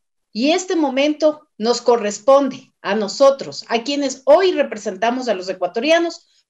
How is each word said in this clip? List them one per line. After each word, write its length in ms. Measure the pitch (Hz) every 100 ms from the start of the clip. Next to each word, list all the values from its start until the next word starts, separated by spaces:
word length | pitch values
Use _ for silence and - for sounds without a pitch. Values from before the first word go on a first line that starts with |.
| _ _ _
y 180 | 208 269
este 240 | 359 359 359
momento 720 | 285 254 294 302 311 302 _ _
nos 240 | 214 240
corresponde 920 | - 240 208 202 - 269 277 - - _
a 120 | -
nosotros, 720 | 208 202 - 277 269 151 135 -
a 160 | 233
quienes 380 | 233 285 277 269 -
hoy 260 | 311 381
representamos 760 | 302 269 214 214 190 226 254 240
a 60 |
los 140 | 190 180
ecuatorianos, 800 | 185 175 226 277 330 339 - _ _